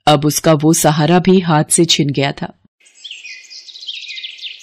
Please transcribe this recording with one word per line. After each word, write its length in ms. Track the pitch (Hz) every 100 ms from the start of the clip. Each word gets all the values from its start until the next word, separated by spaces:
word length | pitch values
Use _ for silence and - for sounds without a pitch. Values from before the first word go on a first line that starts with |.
| -
अब 180 | 147
उसका 280 | 151 - 165
वो 200 | 151 151
सहारा 460 | 170 156 151 151 175
भी 220 | 180 185
हाथ 240 | 170 151 156
से 140 | -
छिन 240 | 165 - 143
गया 240 | 143 139
था। 260 | - - - _ _ _ _ - - - - - - - - - - - - - - - -